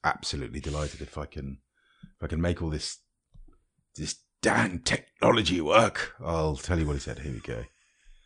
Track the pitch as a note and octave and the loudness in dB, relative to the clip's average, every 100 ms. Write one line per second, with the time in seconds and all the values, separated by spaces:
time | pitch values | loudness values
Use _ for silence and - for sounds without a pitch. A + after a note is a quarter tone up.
0 | - - - D2 A#1 C#2+ D#2 D2 D2+ - | -2 -2 -4 -6 -6 -6 -4 -4 -4 -6
1 | D2+ D#2 C#2+ D2+ C#2 C2 _ _ _ _ | -10 -10 -10 -8 -10 -10 _ _ _ _
2 | - - D#2+ D#2+ F2 F2 E2 D2+ - - | -20 -10 -4 0 0 0 -2 -4 -6 -10
3 | _ _ _ - - _ _ _ _ - | _ _ _ -20 -20 _ _ _ _ -10
4 | D2+ - _ - A2 A2+ A2+ F2 - - | -8 -8 _ -2 2 4 2 0 -2 -2
5 | - - - A#2 F#2+ F2+ D2+ G#2+ G#2+ - | -4 2 4 6 4 2 6 6 6 2
6 | - - E2 E2 D#2 C#2+ - E2 D2+ C#2+ | -8 -6 -2 2 2 0 0 2 2 0
7 | - - D2 A#1 - A1+ - _ _ _ | -4 -8 -6 -8 -6 -8 -8 _ _ _
8 | - - | -20 -20